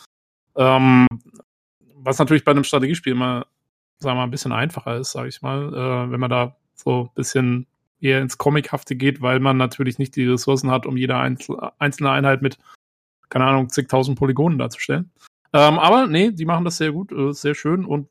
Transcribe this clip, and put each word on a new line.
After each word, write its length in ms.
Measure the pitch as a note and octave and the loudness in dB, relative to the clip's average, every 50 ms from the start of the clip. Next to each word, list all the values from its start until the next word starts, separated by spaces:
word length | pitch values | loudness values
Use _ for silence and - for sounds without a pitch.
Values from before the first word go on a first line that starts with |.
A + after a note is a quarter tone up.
| - _ _ _ _ _ _ _ _ _ _ | -20 _ _ _ _ _ _ _ _ _ _
Ähm, 500 | C#3 B2+ C3 C3 C3 C3 C3 B2+ B2+ B2+ B2 A#2 A#2 - _ _ - _ _ _ _ _ _ _ _ _ _ _ | 2 4 4 6 6 6 6 8 8 6 6 4 -2 -10 _ _ -20 _ _ _ _ _ _ _ _ _ _ _
was 220 | C#3 C3 C3 C3+ - | -8 -6 -4 0 0
natürlich 260 | D3+ C3+ D#3 D3 - | 2 4 4 2 4
bei 80 | D3+ C#3+ | 4 2
einem 120 | C#3+ C3 | 2 2
Strategiespiel 480 | - - C#3 C3 C3+ E3+ E3 - C3 B2+ | 0 0 0 0 0 -2 -4 -4 -2 -2
immer, 340 | B2 B2+ B2+ B2 A#2+ - - _ _ _ _ _ _ _ _ _ _ | -2 -2 -2 -4 -6 -8 -10 _ _ _ _ _ _ _ _ _ _
sagen 180 | D3 C3+ B2 | -6 -4 -2
wir 40 | B2+ | -2
mal, 40 | B2+ | -2
ein 60 | B2 | -4
bisschen 220 | A#2 - - B2+ A#2 | -6 -8 -6 -4 -2
einfacher 460 | A2 C3+ D#3+ - C#3 - A#2+ A#2+ A#2+ | -2 -2 -4 -6 -8 -8 -8 -8 -8
ist, 140 | C3+ - - | -8 -8 -10
sag 140 | C3+ B2 | -10 -10
ich 140 | C3 - - | -12 -12 -10
mal, 320 | C#3 C3 C3+ C#3 C#3+ D3 C#3+ | -8 -6 -6 -6 -6 -8 -8
äh, 380 | C3+ B2+ C3 B2+ B2 B2 B2 | -6 -4 -4 -4 -4 -4 -4
wenn 100 | B2 B2 | -4 -4
man 100 | B2+ B2 | -2 -2
da 260 | B2 B2 B2 B2 - _ _ _ _ | 0 0 -2 -2 -6 _ _ _ _
so 300 | - - C3 B2+ B2 A#2+ | -8 -4 -2 -2 -2 -2
ein 100 | A#2 - | -4 -6
bisschen 520 | - B2 - - C3 B2+ B2 B2 B2 B2 - _ _ _ _ _ _ E3 | -8 -8 -2 -2 0 0 0 0 -2 -4 -10 _ _ _ _ _ _ -2
eher 160 | C3+ C3+ C3 | 0 0 0
ins 180 | C3+ B2+ - - | 0 -4 -6 -2
Comichafte 580 | - D3 D3 D3+ C#3+ - - C#3 - - C3+ | -2 0 0 0 -2 -2 -8 -10 -8 -8 -6
geht, 260 | B2+ C3 C#3 C#3 D3 B2+ | -2 -2 -2 -2 0 -2
weil 180 | B2+ B2+ C3 | 0 0 2
man 160 | C3+ C#3 C3 | 2 2 2
natürlich 420 | C3 B2+ B2 - - C3 B2+ A#2+ - | 2 0 -2 -2 -4 -4 -4 -2 -4
nicht 160 | C#3 C3 - | -6 -6 -4
die 100 | C#3 B2+ | -2 0
Ressourcen 440 | B2 B2+ A#2+ - C#3 C#3 C3 C#3 C3 | 0 0 0 0 0 0 0 0 0
hat, 160 | C3 B2+ B2+ | -2 -2 -2
um 100 | C3+ C3 | -4 -4
jede 200 | B2+ B2+ B2 B2+ | -4 -2 -2 -2
einzel-, 540 | B2 C3 C3 B2+ B2+ - - - - - - - _ | 0 0 -2 -2 -4 -8 -10 -10 -10 -10 -12 -6 _
einzelne 320 | D3 C#3+ - - D3 C#3 | -2 -2 -2 0 -2 0
Einheit 320 | C3+ C#3 C#3 C#3 C3+ C3 C#3 | 0 2 2 2 2 2 0
mit, 160 | C3 - - _ _ - _ _ _ _ _ _ _ _ _ _ _ | -4 -4 -6 _ _ -20 _ _ _ _ _ _ _ _ _ _ _
keine 160 | - C3 C3 | 0 2 2
Ahnung, 240 | C3+ C3+ C3+ C3 A#2+ | 4 4 2 0 0
zigtausend 480 | - C#3 B2+ - - C3 C3 C#3 C3+ - | -2 -4 -4 0 0 0 0 0 -2 -2
Polygonen 400 | C#3+ C3 C3 C#3 D3+ F3 D#3+ B2+ | -2 -2 0 0 0 0 0 -2
darzustellen. 520 | B2 A#2+ - - - - C#3 D#3+ F3+ - _ _ _ _ _ _ _ _ - | -4 -6 -8 -10 -6 -4 -4 -4 -4 -6 _ _ _ _ _ _ _ _ 4
Ähm, 260 | D3 D3 D3+ D#3 E3 | 6 6 6 6 4
aber 280 | D#3 F3 A3 B3+ C4 | 4 4 4 4 4
nee, 240 | G3 D3+ E3+ G3 A#3 G3+ | 2 2 2 2 2 0
die 120 | D#3+ D#3+ | -2 -2
machen 200 | D#3+ E3+ E3 F3 | -2 0 0 0
das 120 | F3 E3+ | -2 -2
sehr 160 | - D#3 D#3 D3 | -2 -2 -2 -2
gut, 200 | E3+ G3+ - - | -4 -8 -8 -4
äh, 200 | D3 C3+ C#3+ C#3+ | -2 -2 -2 -4
sehr 220 | - - C#3+ D3 | -2 -4 -4 -4
schön. 300 | - - D3 E3+ F#3+ F#3 | -2 -2 -2 -2 -2 -2
Und 240 | - C#3+ D3+ C#3 - | -4 -4 -6 -6 -8